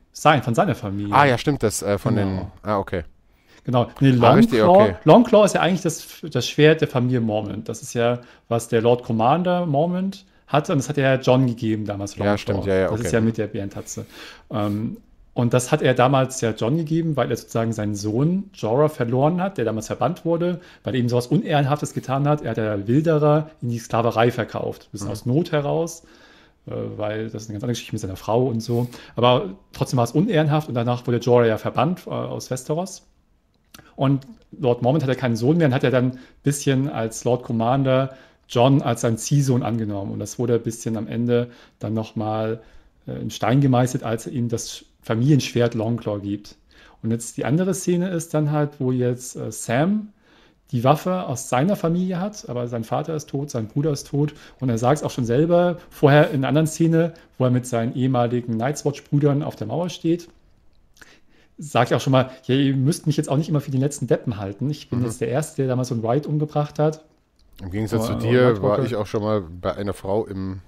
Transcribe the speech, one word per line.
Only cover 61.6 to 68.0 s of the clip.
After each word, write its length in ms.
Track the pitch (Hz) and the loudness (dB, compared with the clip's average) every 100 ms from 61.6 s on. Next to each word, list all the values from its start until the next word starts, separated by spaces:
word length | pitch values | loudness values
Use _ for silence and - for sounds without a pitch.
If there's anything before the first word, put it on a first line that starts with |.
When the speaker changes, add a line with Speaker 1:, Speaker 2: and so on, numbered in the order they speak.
| 151 117 - | -2 2 2
Speaker 1:
er 60 | 139 | 2
auch 40 | |
schon 100 | 139 | 2
mal, 200 | 131 127 - - | 2 2 -4 -2
ja, 100 | 131 | 0
ihr 200 | 139 135 | 2 2
müsst 300 | 131 160 - | 0 0 -2
mich 120 | 147 | -2
jetzt 120 | 151 | 0
auch 80 | 143 | -2
nicht 120 | 160 | 0
immer 120 | 147 | -2
für 100 | 143 | -2
den 100 | 131 | -2
letzten 260 | 139 - 120 | -2 -4 -2
Deppen 300 | 151 - 101 | -2 -2 -6
halten. 320 | 98 101 131 | -8 -6 -6
Ich 200 | 147 - | -6 -6
bin 100 | 123 | -4
Speaker 2:
Mhm. 60 | 120 | -4
Speaker 1:
jetzt 160 | 107 | -4
der 60 | - | -4
Erste, 300 | 127 151 - | -4 -4 -4
der 100 | 135 | -2
damals 220 | 127 127 | -2 -2
so 60 | 117 | -4
einen 80 | |
Wright 220 | 110 131 147 | 0 -2 -2
umgebracht 540 | 151 151 147 147 - | -4 -2 -2 -4 0
hat. 240 | 151 156 - _ _ _ _ - | -2 -2 -10 _ _ _ _ -16
Speaker 2:
Im 80 | 95 | -10
Gegensatz 380 | 95 110 113 | -6 -2 -2